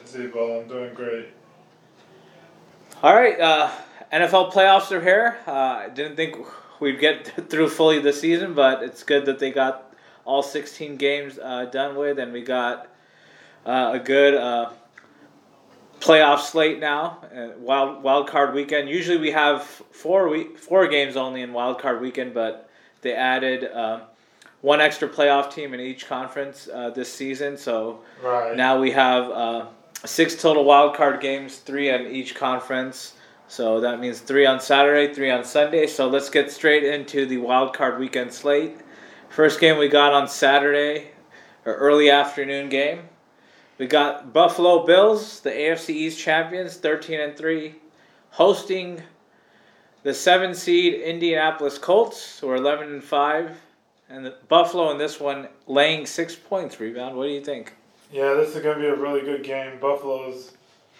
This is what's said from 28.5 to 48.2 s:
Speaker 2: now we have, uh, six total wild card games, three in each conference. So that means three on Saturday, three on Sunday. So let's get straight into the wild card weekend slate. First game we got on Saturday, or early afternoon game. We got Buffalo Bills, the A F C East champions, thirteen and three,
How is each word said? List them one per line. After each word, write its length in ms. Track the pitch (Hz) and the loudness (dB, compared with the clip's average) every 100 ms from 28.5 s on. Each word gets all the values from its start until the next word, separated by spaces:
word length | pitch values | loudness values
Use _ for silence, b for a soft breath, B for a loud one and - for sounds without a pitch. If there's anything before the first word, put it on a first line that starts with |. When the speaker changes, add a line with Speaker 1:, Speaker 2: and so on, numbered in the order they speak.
| 120 | -2
Speaker 2:
now 240 | 127 131 | 0 2
we 120 | 131 | 0
have, 380 | 135 131 127 123 | 2 2 2 -2
uh, 360 | 101 117 117 110 - _ - - | -6 -6 -6 -10 -18 _ -18 -6
six 340 | - 160 - | -2 -2 0
total 240 | 165 151 | 2 4
wild 320 | 139 143 147 147 | 6 8 6 4
card 240 | 143 131 | 0 0
games, 380 | 139 139 135 - | -4 -6 -10 -18
three 320 | - 139 139 | -10 -4 -2
in 160 | 127 120 | -2 -4
each 280 | 131 131 | -10 -10
conference. 800 | - 131 127 - 131 131 - - - b b b | -6 -4 -4 -4 -6 -6 -10 -18 -20 b b b
So 320 | - 113 110 | -6 -2 0
that 200 | 120 120 | 0 -4
means 200 | 123 113 | -8 -10
three 260 | - 139 139 | -2 4 4
on 120 | 131 | 2
Saturday, 540 | - 139 143 147 143 | 2 4 4 4 2
three 180 | 139 135 | -2 -2
on 140 | 123 | -2
Sunday. 420 | 117 151 147 165 147 | 0 0 2 2 0
So 220 | - 131 | 0 0
let's 220 | 135 135 | 0 0
get 200 | 151 143 | 0 0
straight 320 | - 156 151 | 0 2 2
into 440 | 143 147 139 143 131 | 2 -4 -6 -4 -2
the 100 | 127 | -2
wild 380 | 120 127 131 | 0 2 2
card 240 | - 135 123 | 0 -2 -2
weekend 340 | 131 131 123 | -4 -4 -6
slate. 460 | - 143 143 160 - - B B B B | -6 0 0 0 -8 -20 B B B B
First 320 | - 156 151 | 2 2 4
game 160 | 165 156 | 4 4
we 120 | 147 | 4
got 260 | 143 143 | 6 6
on 140 | 143 139 | 4 0
Saturday, 840 | - 139 143 143 143 147 151 - - _ b b b 113 | 0 4 4 4 0 0 -4 -10 -20 _ b b b -8
or 80 | |
early 340 | - 139 147 147 | 0 4 6 6
afternoon 640 | 143 139 - 139 139 139 | 6 4 -4 -6 -6 -4
game. 300 | 135 143 170 170 _ _ b b b b b | -2 -2 -4 -12 _ _ b b b b b
We 80 | 131 | 0
got 480 | 147 143 - 131 | 2 2 -4 -2
Buffalo 500 | 151 170 - 175 170 | 4 4 4 4 4
Bills, 560 | 165 180 208 214 - - | 6 6 6 4 -4 -8
the 100 | 139 120 | -6 -2
A 120 | 151 | -2
F 80 | 165 | -2
C 160 | - 151 | -4 -4
East 180 | 160 160 | -6 -4
champions, 580 | - 156 165 180 180 - | 0 0 0 -6 -10 -4
thirteen 420 | 156 156 - 156 | -2 -2 -4 -6
and 160 | 147 | -6
three, 420 | 147 160 160 156 - _ b b b | -4 -2 -2 -4 -14 _ b b b